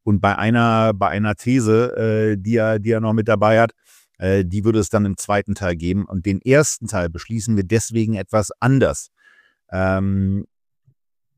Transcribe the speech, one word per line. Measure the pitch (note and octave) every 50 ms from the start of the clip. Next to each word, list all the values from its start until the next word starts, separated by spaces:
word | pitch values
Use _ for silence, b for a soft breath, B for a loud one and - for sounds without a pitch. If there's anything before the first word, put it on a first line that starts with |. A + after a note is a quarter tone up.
| _
und | A2 G#2 F2+
bei | - G2+ G2
einer, | - G2+ A2 A#2+ A#2+ A#2 A#2 A2+ A2 A2 A2+ G#2
bei | F#2+ G2 F2
einer | E2 G2+ G#2+ A2 G#2
These, | - - A#2+ B2+ C3+ A2+ G#2+ A2 A2+ B2 B2 -
äh, | - A2 A2 G#2+ A2 A2 A2 G#2+
die | G2 F#2 G#2+ A#2
er, | A2+ A2 A2 A2 G#2+
die | G2+ A#2
er | A2+ A2
noch | A2+ A2 A2
mit | A2+ G#2
dabei | A#2 G#2+ G2 G#2 G#2+ A2+ A2
hat. | A#2 A2+ - b b b b b b b _
Äh, | _ F#2+ F#2 G2 G2+ F#2
die | F2 F#2+ G#2+ F#2+
würde | A#2 A2 A2
es | G2 -
dann | - G#2 G#2
im | G2 F#2
zweiten | - - - G#2 G2+ G2+ - G2
Teil | - G2 F2+ F2+
geben. | D#2+ E2 F2 F#2+ G2+ F#2+
Und | - - F#2 E2+
den | G2+ G2 F#2+
ersten | - B2+ C3 D3 D3+ - - - A#2
Teil | G#2 - F#2 F2 E2+
beschließen | E2 E2+ - - A2+ A2+ G2 A2+ A2
wir | G2+ F#2+
deswegen | F2 A2 A2+ - - A2 A#2 A2 A2 A2
etwas | F#2+ F#2+ - - A2 G2+ - - -
anders. | A2+ C3 C3+ C3+ G#2 D2+ - - - - b b b b b b b b b b _ _
Ähm, | F#2 F#2 F#2+ F#2+ F#2+ F#2+ G2 G2 G2 G2 F#2+ F#2+ G2 G2+ - - _ _ _ _ _ _ _ _ _ _ _ _ _ _ _ _ _